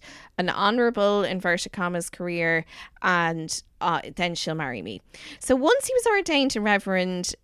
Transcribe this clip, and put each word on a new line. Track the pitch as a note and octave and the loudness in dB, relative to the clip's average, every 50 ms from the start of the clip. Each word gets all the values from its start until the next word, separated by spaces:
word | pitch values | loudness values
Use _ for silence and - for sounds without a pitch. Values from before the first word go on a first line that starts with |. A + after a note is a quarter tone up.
| - - - - - - _ - | -10 -14 -20 -20 -20 -12 _ -4
an | F#3 F3 | -2 -2
honourable, | - - G3+ G3+ A3 B3 A#3+ A#3 A#3+ G#3+ G3+ G#3 G#3 G3+ G3 | 0 2 2 2 4 4 2 2 2 4 2 4 4 2 2
inverted | D#3 F#3 F#3 F#3 F3+ E3+ F3+ - G#3 | 0 -2 -2 0 0 0 0 -2 -6
commas, | - G3+ F3+ F3 F3 F3 E3+ - | -6 -4 -4 -2 -2 -4 -6 -6
career, | - - F3+ F3 F3 E3+ E3 E3 E3 D#3+ D#3+ - - - - - - - | -10 -8 -8 -6 -4 -2 0 2 2 0 -2 -4 -12 -20 -20 -20 -14 -4
and, | - F#3+ F3+ F3 E3+ E3 E3 E3 D#3+ D#3+ - - - _ _ _ | 0 0 2 2 2 0 0 -2 -6 -6 -8 -10 -10 _ _ _
uh, | - F3 E3 D3 - - D3 | -2 -2 -2 -2 -4 -6 -4
then | - F3 F3 E3+ | -4 -4 -2 -2
she'll | - - F3 D#3+ | -4 -4 -4 -4
marry | D#3+ D3+ C3 B2 G#2+ | -4 -4 -6 -6 -8
me." | D#2+ G2+ G2+ F2+ - _ - - - - - - | -8 -10 -10 -12 -14 _ -20 -20 -18 -18 -18 -12
So | - - B3+ | 0 2 2
once | B3+ C4 E4 A#4+ C#5 - - | 4 6 4 4 4 2 0
he | C5 | 0
was | B4 A4+ A#4 | 2 2 4
ordained | G#4 G4 F4 - D#4 C#4 C4+ C#4 - | 2 2 2 2 2 2 2 2 0
a | A3+ | 0
reverend, | G#3 G#3+ G3+ G3 - G3 F#3+ F#3 F3+ F#3 F#3 F3+ F3+ - - - | 2 2 2 2 2 0 0 0 0 0 -2 -4 -4 -6 -8 -2